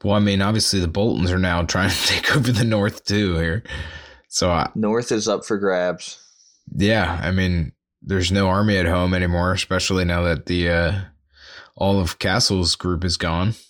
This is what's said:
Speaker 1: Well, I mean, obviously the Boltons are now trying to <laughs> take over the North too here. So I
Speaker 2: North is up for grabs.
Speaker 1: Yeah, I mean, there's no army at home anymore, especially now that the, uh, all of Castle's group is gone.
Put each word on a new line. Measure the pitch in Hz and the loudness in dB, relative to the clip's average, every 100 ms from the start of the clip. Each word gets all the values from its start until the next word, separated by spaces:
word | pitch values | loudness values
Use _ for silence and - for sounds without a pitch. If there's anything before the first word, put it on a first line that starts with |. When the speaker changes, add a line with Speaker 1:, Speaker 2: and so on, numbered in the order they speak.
Speaker 1:
Well, | 104 | 0
I | 104 | 2
mean, | 104 98 | 4 2
obviously | 98 110 - 98 | 2 2 0 0
the | 87 | 0
Boltons | 95 110 - 90 | 0 0 2 0
are | 92 | 2
now | 92 87 | 2 0
trying | 85 92 92 | 0 0 0
to | - | 0
<laughs> | - | 0
take | 95 - 147 | 0 0 0
over | 120 | 2
the | 107 | 2
North | 117 107 101 - | 2 2 0 -4
too | - 104 98 82 | -2 0 0 0
here. | 82 82 - - - - - - _ | 0 -2 -6 -10 -10 -14 -20 -20 _
So | - 90 | -2 0
I | 85 - | 0 0
Speaker 2:
North | 110 107 113 123 | -2 -2 -2 0
is | 113 107 | -2 0
up | 95 - | -2 -2
for | 101 | -2
grabs. | 98 90 90 87 - - - _ _ _ - | 0 0 0 -4 -10 -18 -20 _ _ _ -12
Speaker 1:
Yeah, | - 101 110 82 85 | 0 2 2 0 -2
I | 82 | -2
mean, | 92 92 87 78 - _ _ | 0 2 0 -2 -8 _ _
there's | - 95 90 | -4 -2 0
no | 98 95 | 2 2
army | 95 107 98 | 2 2 2
at | 85 | 2
home | 90 90 | 2 2
anymore, | 90 90 87 90 | 0 0 0 0
especially | 98 - 92 - 92 | -2 -2 -2 0 0
now | 87 87 | 0 0
that | 87 78 - | 0 -2 -2
the, | 87 85 | -2 2
uh, | 85 85 98 95 _ _ _ - - - | 2 0 -2 -8 _ _ _ -20 -20 -20
all | - 98 98 | -4 0 2
of | 85 - | 0 -2
Castle's | 98 104 - 95 90 - | -2 0 2 2 0 -2
group | 92 85 | -2 -2
is | 87 - | -2 -2
gone. | 85 85 101 - | -2 0 -2 -4